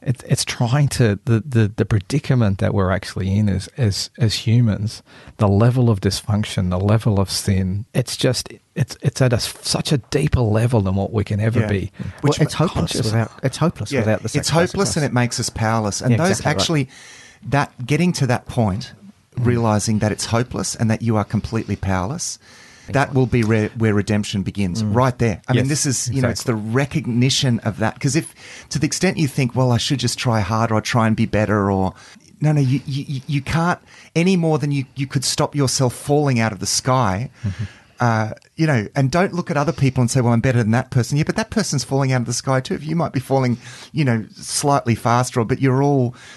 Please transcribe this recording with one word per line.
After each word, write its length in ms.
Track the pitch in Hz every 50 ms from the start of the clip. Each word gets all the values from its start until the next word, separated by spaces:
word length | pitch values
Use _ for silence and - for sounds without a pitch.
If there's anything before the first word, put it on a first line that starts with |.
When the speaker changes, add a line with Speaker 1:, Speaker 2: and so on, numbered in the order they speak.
| -
Speaker 1:
it's, 160 | - 127 - - -
it's 160 | - - -
trying 460 | - - - 127 117 123 147 147 135
to, 280 | - - 127 110 101 95 -
the, 160 | - 117 113 104 151
the, 240 | 127 117 110 101 107
the 120 | - 107
predicament 720 | - - 107 - - - 147 - - 135 127 120 101 95 92
that 160 | 98 101 101
we're 180 | 101 95 90
actually 420 | 95 90 - - - - 90 95 95 104
in 100 | 107 104
as, 220 | 92 95 98 - - -
as, 320 | 131 104 95 - - - _ -
as 160 | - 110 -
humans, 680 | - - 113 110 123 123 113 98 92 104 104 - - - _ - - - - - -
the 100 | 110 101
level 420 | 101 98 113 120 120 131 123 117
of 120 | 113 95
dysfunction, 680 | - 101 95 - - - 104 101 107 - - - 95 90
the 80 | 90 92
level 440 | 95 101 104 113 - 123 104 98
of 100 | 98 -
sin, 540 | - - - - 101 95 98 92 90 101 113 - -
it's 240 | - 123 - - -
just, 320 | - 135 123 - - - - 104 _ _ -
it's, 220 | - 131 - - -
it's 200 | - 156 - -
at 100 | 135 127
a 60 | 120 110
s-, 180 | - - - -
such 320 | - - - - - - 160
a 60 | 135
deeper 420 | - - - 139 156 151 - 135
level 400 | 123 107 - 110 113 123 127 113
than 140 | 98 95 95
what 180 | 98 98 - -
we 100 | 110 101
can 160 | - 104 101
ever 220 | 107 113 110 123
Speaker 2:
Yeah. 60 | 110 107
Speaker 1:
be. 240 | 104 98 92 98 - - - 95 - -
Speaker 2:
Which 180 | - 139 147 -
Speaker 3:
Well, 80 | 156 151
it's 120 | - -
Speaker 2:
ma- 80 | 151 175
Speaker 3:
hopeless 240 | - - - 156
Speaker 1:
conscious 140 | - - - 110 110
Speaker 3:
without, 180 | 113 113 - - - -
it's 120 | 135 - -
hopeless 340 | 156 165 - - 107 - 139
Speaker 2:
Yeah, 60 | 131
Speaker 3:
without 180 | 110 107 107 -
the 60 | -
Speaker 2:
it's 80 | 110 - 147 - -
Speaker 3:
sacrifice 0 |
of 220 | - 160 175 180
Speaker 2:
hopeless 240 | - 190 202 - - 175
and 40 | 147
Speaker 3:
Christ. 80 | 131
Speaker 2:
it 20 | 113
makes 260 | 123 123 120 - -
us 100 | 113 -
powerless. 520 | - - 113 110 113 113 110 104 95 -
And 100 | - -
Speaker 3:
Yeah, 60 | 120 113
Speaker 2:
those 120 | 160 185
Speaker 3:
exactly 180 | 202 - - 139
right. 60 | 151 -
Speaker 2:
actually, 300 | - - 175 151 135 131 - - - - - - - - - _ - -
that, 380 | 123 139 143 - - - 127 117
getting 240 | 143 147 175 180 170
to 140 | - 143 117
that 180 | 120 113 -
point, 460 | - - - 113 104 92 110 - - - - - - - _ _ _ _ -
Speaker 1:
Mm. 60 | 120
Speaker 2:
realizing 540 | 120 120 120 117 113 107 104 98 - 110 104
that 120 | 107 107
it's 140 | 98 - -
hopeless 500 | - 113 117 127 - - 101 - - -
and 160 | - 117 107
that 100 | 110 -
you 140 | - 113 113
are 80 | 107 101
completely 540 | - - 110 - - - 113 98 - 101 -
powerless, 600 | - 95 95 92 90 98 139 175 - - - - _ - - - - - - - - -
that 200 | - 135 139 -
Speaker 3:
Excellent. 80 | 120
Speaker 2:
will 100 | 127 131 117
be 160 | - 123 113
re-, 260 | 107 113 110 107 104 - 117
where 160 | 110 110 104
redemption 480 | 104 98 - 107 104 104 - - 104 92
begins, 400 | 90 92 101 101 92 87 110 110
Speaker 3:
Mm. 100 | 107 101
Speaker 2:
right 240 | 120 127 135 123 -
there. 240 | 120 117 98 - - -
I 60 | 139
mean, 60 | 120 127
Speaker 1:
Yes, 40 | 135
Speaker 2:
this 160 | 151 - -
is, 240 | 147 127 - - 123 117
you 80 | 139
know, 60 | 127 120
it's 160 | 113 - -
the 80 | -
Speaker 1:
exactly. 220 | 117 107 104 110 113
Speaker 2:
recognition 880 | 127 143 139 - 160 123 127 113 120 123 135 - - - 135 120 110
of 180 | - 117 95 -
that. 180 | 107 110 - -
'Cause 200 | - 143 123 160
if, 180 | - - - - - - - - - -
to 60 | - 147
the 80 | 143
extent 300 | 156 - - - 185 196 196
you 80 | 165 131
think, 260 | - - 139 120 -
"Well, 160 | 123 131 127
I 60 | 120 113
should 220 | - - 151 127
just 180 | 120 120 - -
try 220 | - 131 113 110
harder 340 | 101 87 113 110 113 110 110
or 60 | 110
try 260 | 107 - - 123 113 113
and 80 | 110
be 100 | 101 117
better," 460 | 95 - 101 107 101 107 107 98 98
or, 220 | 98 95 95 92 - - - - - - _ - - -
no, 100 | 143 151
no, 80 | 156 147
you, 220 | 139 127 131 143 -
you, 200 | - 131 139 135 -
you, 140 | 147 131 127
you 160 | - 143 143
can't 380 | 139 - - 165 165 175 180 - - - - - - - - 160
any 180 | 170 185 190
more 240 | 175 165 160 156 147
than 140 | 127 147 143
you, 100 | 143 131 - - -
you 100 | 139 135
could 160 | - 139 127
stop 320 | - - - 151 - -
yourself 380 | 143 139 123 - - 135 123 120
falling 480 | - - - 143 147 151 139 131 117
out 100 | 113 113
of 80 | 101 92
the 60 | 98
sky. 640 | 101 - - - - 127 131 123 101 92 95 123 139 - - -
Speaker 1:
Mm-hmm. 180 | 104 90 - 104 - - - - _ _ -
Speaker 2:
Uh, 300 | 123 120 113 110 110 110 - - - _ _ -
you 100 | 160 156
know, 180 | 147 120 101 - -
and 140 | 143 135 135
don't 220 | 131 175 190 196 190
look 160 | 175 175 -
at 60 | 175
other 160 | 143 147 160
people 300 | 160 - 139 135 127 131
and 100 | 123 117
say, 80 | - 135
"Well, 140 | 120 120 120
I'm 80 | 117
better 200 | 107 135 123 120
than 100 | 117 104
that 180 | 110 120 131 -
person." 280 | - 127 113 - 143 143
Yeah, 60 | 156
but 120 | - 170 -
that 140 | 220 -
person's 340 | - 226 190 - - 139 -
falling 260 | - 139 135 139 131
out 80 | 131 127
of 80 | 117 123
the 60 | 123
sky 260 | - - - 131 131
too. 160 | 127 - 190 -
You 160 | 139 156 160 170
might 160 | 160 - -
be 80 | 127
falling, 380 | 127 - 131 135 131 123 120 117 - - - - - - -
you 100 | 143 156
know, 220 | 131 117 113 104 - -
slightly 580 | - - - - - - 147 143 139 - 117 117
faster, 440 | 104 - 120 117 120 127 - - 127
or, 60 | 113
but 160 | 98 - -
you're 200 | 131 135 127 131
all, 320 | 139 143 143 135 123 117 123 - - - -